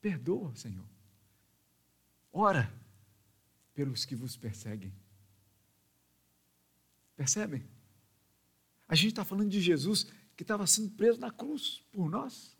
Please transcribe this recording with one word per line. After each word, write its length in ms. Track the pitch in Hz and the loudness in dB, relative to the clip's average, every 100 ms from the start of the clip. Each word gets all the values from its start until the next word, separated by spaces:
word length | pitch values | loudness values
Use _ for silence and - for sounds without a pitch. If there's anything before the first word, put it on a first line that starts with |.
"Perdoa, 540 | 214 165 127 220 185 117 | -2 -2 0 -2 -2 -8
Senhor. 280 | 117 92 95 - - _ _ _ _ _ _ _ _ _ _ _ _ | -8 -10 -12 -20 -20 _ _ _ _ _ _ _ _ _ _ _ _
Ora 400 | 165 208 170 107 - - - _ _ _ _ _ _ _ | 4 6 6 2 -2 -20 -20 _ _ _ _ _ _ _
pelos 320 | - 139 123 | -4 -4 -2
que 120 | - 120 | -6 -6
vos 200 | 123 - | -8 -8
perseguem." 560 | 117 104 113 104 95 - - - - _ _ _ _ _ _ _ _ _ _ _ _ _ _ _ _ _ _ | -10 -8 -8 -8 -10 -14 -20 -20 -20 _ _ _ _ _ _ _ _ _ _ _ _ _ _ _ _ _ _
Percebem? 500 | - 139 208 208 143 - - - _ _ _ _ _ _ _ _ _ _ | -4 0 0 0 -4 -8 -20 -20 _ _ _ _ _ _ _ _ _ _
A 80 | 160 | 4
gente 180 | 208 | 4
tá 100 | 220 | 0
falando 260 | 196 196 208 | -4 0 0
de 100 | 196 | 2
Jesus 500 | 175 156 147 208 - - - - | 4 4 2 0 -2 -12 -20 -18
que 80 | |
tava 220 | - 208 190 | -6 -2 2
sendo 240 | - 214 | 2 2
preso 300 | 220 220 233 | 4 4 4
na 100 | 247 | -2
cruz 540 | - 262 302 - - _ | -8 -6 -6 -6 -8 _
por 180 | 208 160 | -2 -2
nós. 480 | 196 277 - - - | -2 -6 -10 -20 -20